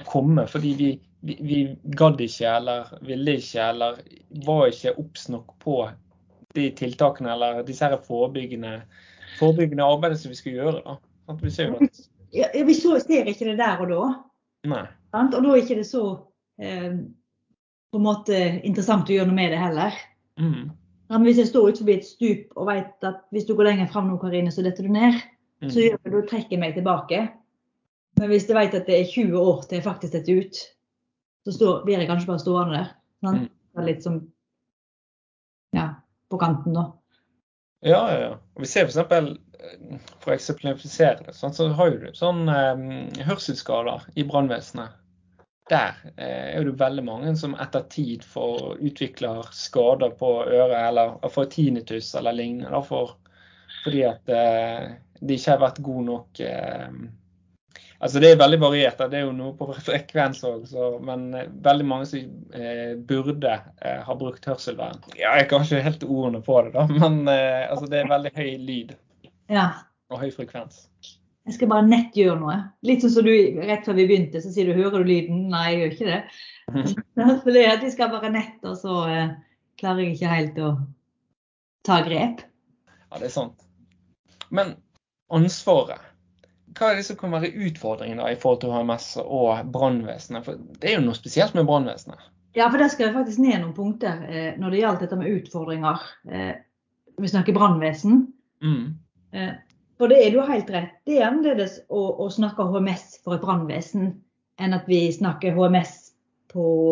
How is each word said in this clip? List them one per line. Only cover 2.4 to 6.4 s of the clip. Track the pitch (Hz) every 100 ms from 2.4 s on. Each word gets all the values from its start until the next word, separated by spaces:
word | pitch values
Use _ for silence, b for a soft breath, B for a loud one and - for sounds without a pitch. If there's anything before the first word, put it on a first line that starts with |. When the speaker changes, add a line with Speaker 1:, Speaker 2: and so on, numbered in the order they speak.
| 117
Speaker 1:
eller | 117 123 120 117 -
ville | 131 127 143 135
ikke, | 113 117
eller | 113 117 117 120 - - _ 151
var | 143 156 131
ikke | - 127 127
obs | 156 - -
nok | 120 - _
på | - 135 110 107 _ _ _ _